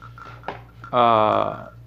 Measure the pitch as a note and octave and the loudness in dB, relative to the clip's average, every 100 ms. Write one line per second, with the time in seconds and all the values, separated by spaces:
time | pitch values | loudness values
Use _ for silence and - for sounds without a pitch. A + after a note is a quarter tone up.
0 | - - - - - - - - - B2 | -20 -20 -20 -16 -16 -16 -20 -20 -4 2
1 | A#2+ A2 G#2+ G#2 G#2 G#2+ - - | 4 4 4 2 -2 -6 -14 -20